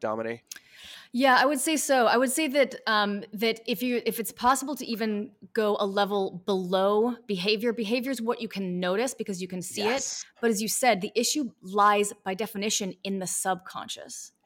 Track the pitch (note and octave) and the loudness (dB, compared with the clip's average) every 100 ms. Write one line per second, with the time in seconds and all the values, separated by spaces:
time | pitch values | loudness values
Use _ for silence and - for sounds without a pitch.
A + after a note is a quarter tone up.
0 | A2+ A2 A2+ A#2 _ - _ - - - | -6 -4 -6 -8 _ -20 _ -20 -20 -20
1 | - A#3+ C4 B3 C4 D4 D#4+ D4+ - C4 | -8 0 4 6 6 2 0 0 2 4
2 | A3+ A#3 C4 B3+ D#4 C#4+ C4 - - G#3+ | 6 4 2 0 0 2 2 0 0 2
3 | G3+ G3+ - G3+ A3+ A3+ - A#3+ B3+ A#3+ | 2 -2 -6 -4 -2 -2 -4 -4 0 0
4 | A3 A3 G#3+ - B3 C4+ C#4 C#4+ - A3 | -2 -4 -6 -2 2 2 0 -8 -6 -4
5 | A3 G#3 G#3 _ G3 - G#3+ G3+ G3+ G3 | -2 -2 -6 _ -8 -2 0 2 0 0
6 | G3 G3+ F#3+ F3+ - F#3+ F3+ F#3+ G3 G#3+ | 2 2 -2 -4 -2 -2 2 2 4 4
7 | A#3 A#3 - F#3+ G3 G#3+ A#3 A3+ G3+ B3+ | 2 0 -4 -2 2 2 0 -2 0 0
8 | B3 A#3+ A3+ A#3 G#3 G3 F#3+ F3+ F3+ F#3+ | 0 -4 -2 -4 -4 -6 -4 -2 0 0
9 | C4 - G#3 F#3 F#3 F#3 E3+ - G#3 C4+ | 0 -4 -6 -6 -6 -8 -8 -2 0 0
10 | - - - - A#3 G3+ A3 - B3+ G3+ | -4 -8 -12 -2 0 2 0 0 2 2
11 | G#3 A3 A#3 D4+ B3+ - F#3 G3+ G#3 G#3 | 0 0 0 0 -2 -6 -4 4 6 6
12 | G3+ - F#3+ F#3+ G#3 G3 G#3 - G3 - | 2 -2 -8 -6 -6 -4 -2 -2 -4 -6
13 | G3 G3 F3+ - F#3+ F3+ - - - - | -6 -4 -4 -4 -2 -2 -4 -14 -10 -12
14 | D2 - - _ | -12 -14 -16 _